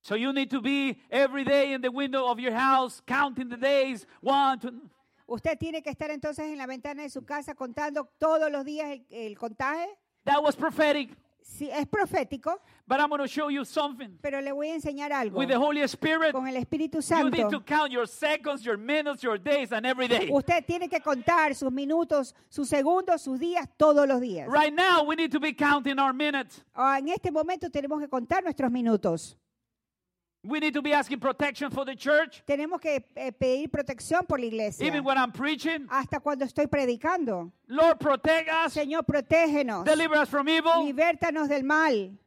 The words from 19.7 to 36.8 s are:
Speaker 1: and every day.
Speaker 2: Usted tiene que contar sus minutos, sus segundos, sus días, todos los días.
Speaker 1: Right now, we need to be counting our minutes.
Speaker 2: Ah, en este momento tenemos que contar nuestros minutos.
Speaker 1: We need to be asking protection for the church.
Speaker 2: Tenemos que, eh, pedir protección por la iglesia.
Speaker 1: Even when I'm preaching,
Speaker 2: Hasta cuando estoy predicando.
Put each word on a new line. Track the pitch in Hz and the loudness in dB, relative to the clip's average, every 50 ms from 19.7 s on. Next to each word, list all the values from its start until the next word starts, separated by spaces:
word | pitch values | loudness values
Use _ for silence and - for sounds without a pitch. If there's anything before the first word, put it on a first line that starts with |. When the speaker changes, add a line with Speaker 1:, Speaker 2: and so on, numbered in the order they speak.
Speaker 1:
and | 233 214 220 | -4 -2 0
every | 254 262 254 254 | -2 0 0 2
day. | 240 240 - 370 - | 2 2 2 2 2
Speaker 2:
Usted | 277 277 262 - 349 339 - | 2 2 2 2 0 0 2
tiene | - 339 349 359 311 | -2 -4 -4 -4 -4
que | - 320 | -4 -4
contar | - 302 285 247 - - 339 339 311 294 277 | 0 0 -2 0 2 4 4 4 4 2 0
sus | - 285 262 | -2 -4 -4
minutos, | 254 277 285 277 311 339 339 - 311 285 262 - _ _ _ _ | -2 -2 -2 0 0 0 2 2 0 0 0 -2 _ _ _ _
sus | - - 285 233 | -6 -6 -2 0
segundos, | 311 285 269 302 349 370 370 370 339 302 | 2 2 4 4 4 2 4 2 0 0
sus | - 277 262 254 | 0 -6 -6 -4
días, | 320 339 359 349 285 - _ | -2 -2 -2 -2 -4 -6 _
todos | _ 302 311 294 285 285 | _ 6 8 8 6 6
los | 269 269 247 | 4 2 0
días. | 247 240 185 165 139 | 0 -4 -6 -6 -4
Speaker 1:
Right | 220 269 294 302 302 294 | 0 2 4 4 4 2
now, | 330 359 381 359 330 294 | 4 4 6 6 6 4
we | 294 320 | 2 0
need | 320 330 277 | 0 0 0
to | - 302 | 0 0
be | 294 311 262 | -2 -2 -2
counting | - 294 285 294 294 233 285 277 269 | 0 2 2 2 2 2 -2 0 2
our | 277 269 254 | 2 0 2
minutes. | 262 294 294 285 269 247 - - - _ _ _ | 0 -2 -2 -2 -2 -6 -6 -14 -20 _ _ _
Speaker 2:
Ah, | - 254 269 277 277 | 0 2 2 2 2
en | 269 311 | 0 -2
este | 359 427 - 370 | -4 -2 -4 -2
momento | 294 311 311 339 370 330 370 320 | -2 0 -2 -2 -4 -6 -6 -6
tenemos | - 294 277 269 302 302 | -6 -6 -4 -4 -4 -4
que | 294 277 | -4 -4
contar | 262 254 233 - 339 381 370 | -4 -4 -2 0 -2 -2 0
nuestros | 339 277 - 269 247 | -2 -2 -2 -2 -2
minutos. | 240 254 233 233 220 196 - 185 165 160 - - - _ _ _ _ _ _ _ _ _ _ _ _ _ _ _ _ _ _ _ _ _ | 0 0 2 2 2 2 2 -2 -2 -2 -6 -14 -20 _ _ _ _ _ _ _ _ _ _ _ _ _ _ _ _ _ _ _ _ _
Speaker 1:
We | - 196 285 302 | -8 -4 -2 0
need | 302 302 240 | 0 0 0
to | 294 | 0
be | 254 294 294 | 0 2 2
asking | 294 269 - 277 233 | 2 2 0 -4 -2
protection | 240 277 262 - 294 285 247 - 294 269 | -2 -2 0 0 -2 -4 -2 -4 -6 -4
for | - 269 277 | -4 -4 -4
the | 254 269 | -4 -6
church. | - - 269 302 302 320 - - - _ | -4 0 4 4 4 4 2 -6 -16 _
Speaker 2:
Tenemos | - 285 277 302 311 359 - | -4 -2 -2 -2 -4 -6 -4
que, | - 320 294 262 - _ _ | -2 -2 -2 -2 -4 _ _
eh, | 240 262 262 208 | -10 -8 -8 -4
pedir | _ 269 254 254 269 302 - | _ 0 0 0 0 -2 -4
protección | - 285 285 - 269 - - - 320 349 359 | -4 -6 -4 -6 -8 -10 -4 0 0 0 2
por | - 359 262 | 0 -2 -2
la | 240 | -2
iglesia. | 226 220 220 214 208 - - 269 | -4 -2 -2 -4 -4 -4 -4 -4
Speaker 1:
Even | 311 294 294 262 | -2 -2 0 0
when | 269 269 | 2 2
I'm | 262 254 240 185 | 2 2 0 -2
preaching, | - 262 294 311 262 - 320 330 311 269 - | -4 -2 -2 -2 -2 -2 -4 -4 -4 -6 -2
Speaker 2:
Hasta | 247 269 262 - 311 285 | -2 -2 -2 -2 -6 -4
cuando | - 294 294 262 277 | -2 -2 -2 -2 -4
estoy | 247 - - 294 | -4 0 -2 -2
predicando. | - - 285 | 0 0 0